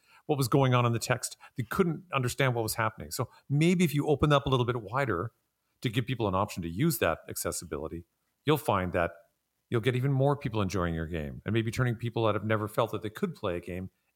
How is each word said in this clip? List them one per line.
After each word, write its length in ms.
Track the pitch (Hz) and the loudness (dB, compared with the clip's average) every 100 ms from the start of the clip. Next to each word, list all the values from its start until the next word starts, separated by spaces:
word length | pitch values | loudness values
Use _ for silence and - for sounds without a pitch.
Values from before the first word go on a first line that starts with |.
| _ - - | _ -14 -2
what 100 | 147 | 0
was 100 | 131 | 2
going 260 | 143 131 | 4 6
on 120 | 123 120 | 6 4
in 80 | |
the 60 | 117 | 2
text. 380 | - 123 - - - - | -2 -2 -4 -12 -12 -8
They 60 | |
couldn't 400 | 123 - 175 151 - | -4 0 0 -2 -4
understand 420 | - 123 - 135 120 | -2 -2 2 2 2
what 80 | |
was 120 | 110 - | -2 0
happening. 360 | 110 - 76 | -2 -2 -8
So 180 | - 123 _ - | -6 -6 _ -2
maybe 340 | 143 165 180 | 2 4 4
if 100 | 175 | 2
you 140 | 143 139 | 2 0
open 240 | 143 156 | 2 4
up 120 | 143 139 | 4 4
a 40 | |
little 160 | 131 120 | 2 2
bit 160 | 120 | -2
wider 520 | 98 123 135 85 110 - _ _ _ _ | -4 -4 -2 -2 -4 -8 _ _ _ _
to 80 | 131 | -4
give 160 | 107 120 | -2 -2
people 220 | 123 107 | -2 0
an 60 | |
option 300 | 92 104 - | 0 0 -4
to 60 | 85 | -6
use 300 | 85 165 143 | 0 0 2
that 200 | 92 78 - | 0 0 -6
accessibility, 760 | 113 90 80 80 76 80 85 - _ _ _ | -6 -6 -6 -6 -8 -6 -10 -14 _ _ _
you'll 140 | - 151 | -2 0
find 360 | - 101 92 | 0 0 0
that 180 | 87 85 - _ _ _ _ _ | 0 -2 -4 _ _ _ _ _
you'll 120 | 120 | -2
get 140 | 113 127 | 0 0
even 160 | 135 | 0
more 240 | 135 139 139 | 2 2 2
people 260 | 123 107 | -2 -2
enjoying 340 | 98 98 87 82 | 0 0 0 -2
your 100 | 78 | -4
game 360 | 85 73 64 - | -4 -6 -6 -2
and 80 | |
maybe 160 | 110 113 | -2 0
turning 240 | 107 127 117 | 0 0 -2
people 300 | 120 117 110 | -4 0 2
that 80 | 101 | 2
have 100 | 107 | 0
never 220 | 110 104 | 0 0
felt 240 | - 117 | 0 0
that 100 | 107 | -2
they 60 | 107 | -6
could 260 | - 196 - | -4 -6 -4
play 220 | 104 87 | -4 -4
a 20 | |
game 300 | 87 90 92 - _ | -6 -8 -8 -12 _